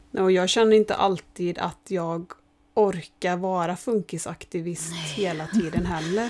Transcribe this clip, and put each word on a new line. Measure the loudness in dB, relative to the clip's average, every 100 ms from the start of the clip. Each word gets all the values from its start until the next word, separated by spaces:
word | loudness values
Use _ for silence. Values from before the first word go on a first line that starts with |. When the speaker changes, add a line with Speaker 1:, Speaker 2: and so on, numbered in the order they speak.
| _
Speaker 1:
Ja, | 0
och | 4
jag | 4 4
känner | 4 6 6
inte | 6 2
alltid | 2 0 -6 -6 -6 -4
att | -6 -8 -6
jag | -4 -4 -6 -8 -16 _ _ _
orkar | 2 2 2 -8 _ -2 -2
vara | 0 0 0 -2
funkisaktivist | -2 -2 -2 -6 -8 -12 -8 -6 -6 -6 -8
Speaker 2:
Nej. | -8
Speaker 1:
hela | -8 -4 -4 -4 -2
tiden | 0 0 0 -2
heller. | -2 -2 -2